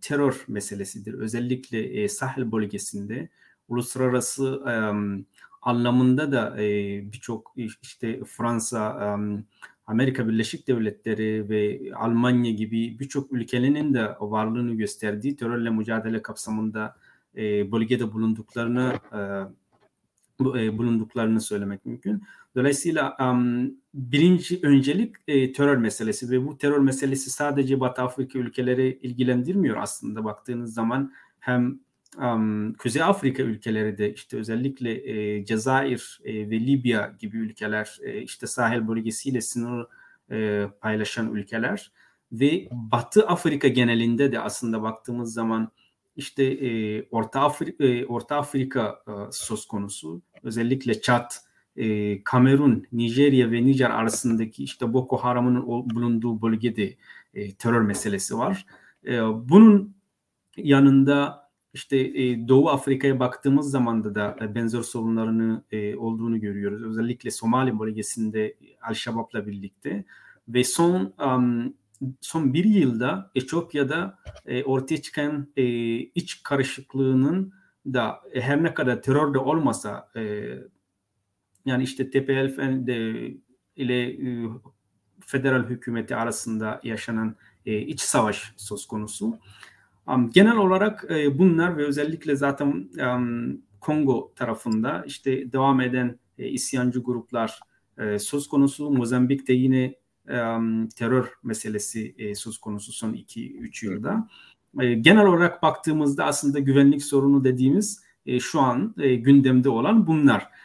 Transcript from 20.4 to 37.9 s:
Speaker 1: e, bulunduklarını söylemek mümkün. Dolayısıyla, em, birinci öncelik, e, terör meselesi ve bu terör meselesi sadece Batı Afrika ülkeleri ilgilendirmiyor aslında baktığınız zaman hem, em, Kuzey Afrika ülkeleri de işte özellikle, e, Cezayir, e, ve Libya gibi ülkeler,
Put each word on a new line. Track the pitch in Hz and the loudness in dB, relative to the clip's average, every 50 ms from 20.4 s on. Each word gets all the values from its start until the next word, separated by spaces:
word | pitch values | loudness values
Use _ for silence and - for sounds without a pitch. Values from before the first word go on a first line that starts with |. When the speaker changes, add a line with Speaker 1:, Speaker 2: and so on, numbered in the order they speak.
| 131 131 127 120 | -2 0 0 0
Speaker 1:
e, | 110 110 107 110 | -2 -2 -2 0
bulunduklarını | 120 120 117 110 107 - - 120 110 110 113 110 | 0 0 0 0 -2 -4 -4 -2 0 2 2 2
söylemek | 110 - 104 101 101 101 101 - - | 0 -2 -4 -4 -4 -4 -6 -8 -10
mümkün. | 120 120 - - 196 214 202 - - - - - _ - | -10 -10 -8 -4 -4 -4 -4 -6 -10 -20 -20 -16 _ -2
Dolayısıyla, | 127 131 143 143 - - 170 156 151 139 - - - | 0 2 2 2 0 0 -2 0 0 -2 -2 -2 -2
em, | 131 127 123 123 123 123 120 123 127 139 - - _ _ - | 0 2 2 2 2 2 0 0 -2 -4 -6 -10 _ _ -12
birinci | 139 131 120 139 139 165 180 180 175 - - 180 180 | -10 -6 0 2 6 6 6 6 4 2 -2 -4 0
öncelik, | 156 143 143 135 131 147 165 196 233 - - - - 156 | 4 6 6 6 6 4 2 0 0 -2 -4 -10 -4 0
e, | 147 135 131 131 | 2 2 2 2
terör | 131 - 143 143 139 | 2 2 4 4 4
meselesi | 123 113 107 - - 110 110 104 - 127 120 | 4 2 0 0 -2 -4 -4 -4 -4 -2 0
ve | 127 127 131 | 0 0 0
bu | 151 147 - | -2 -4 -2
terör | 147 143 147 143 | 0 2 4 4
meselesi | 139 135 127 - 143 135 135 135 - - | 4 4 2 2 -2 -2 -2 -2 -4 -6
sadece | - - 147 147 139 139 131 127 135 131 | -4 -2 -2 0 0 0 2 2 2 0
Batı | 127 123 - 127 | 0 0 -2 -2
Afrika | 127 127 - 139 127 131 - 131 | -4 -4 -2 -4 -6 -6 -4 -6
ülkeleri | 120 113 - 131 123 127 123 131 131 131 127 - | -6 -4 -4 -2 0 0 2 2 2 0 0 -4
ilgilendirmiyor | - 123 123 123 127 127 123 123 123 165 190 202 170 120 107 | -8 -8 -2 -2 0 2 2 0 0 0 0 0 2 0 0
aslında | 110 107 - - - - 110 107 110 110 | -2 -4 -6 -8 -8 -10 -10 -8 -6 -6
baktığınız | 107 104 - - 127 120 120 120 113 110 | -8 -8 -8 -10 -10 -8 -8 -8 -8 -6
zaman | 117 113 113 123 135 139 135 - - - _ _ _ | -4 -2 -2 0 -2 -4 -4 -8 -16 -20 _ _ _
hem, | - 127 123 123 123 127 139 - _ _ _ _ _ _ - - | -4 0 0 2 2 0 -2 -8 _ _ _ _ _ _ -10 -6
em, | 131 120 117 110 110 107 107 107 104 110 | -4 -2 0 0 0 0 -2 -2 -4 -6
Kuzey | 110 - - 120 113 151 | -6 -6 -6 -4 -2 0
Afrika | 165 190 196 - 143 131 131 - | 2 2 2 2 2 -2 0 0
ülkeleri | 131 117 107 104 - 117 110 110 107 107 98 104 | -4 -4 -4 -6 -4 -4 -2 -2 -2 -2 -2 -2
de | 104 104 | -4 -4
işte | 107 - - - - | -4 -6 -14 -12 -10
özellikle, | 113 107 110 113 120 131 139 135 - 123 117 110 98 - 120 | -8 -6 -4 -4 -2 -2 -4 -4 -4 -6 -6 -6 -6 -8 -8
e, | 113 107 107 104 104 104 98 | -6 -4 -4 -4 -4 -6 -4
Cezayir, | 104 110 107 113 131 131 135 139 135 123 113 - - - - - | -4 -4 -2 0 0 0 0 0 -2 -4 -6 -8 -12 -18 -16 -12
e, | - 110 107 104 104 | -10 -8 -8 -6 -4
ve | 113 113 | -2 -2
Libya | 117 135 139 131 123 120 113 104 104 104 - - | 0 2 2 2 2 2 0 0 -2 -4 -10 -12
gibi | 113 101 110 113 | -12 -10 -8 -6
ülkeler, | 110 107 - - 110 107 107 107 107 - | -8 -8 -8 -8 -6 -4 -4 -4 -6 -6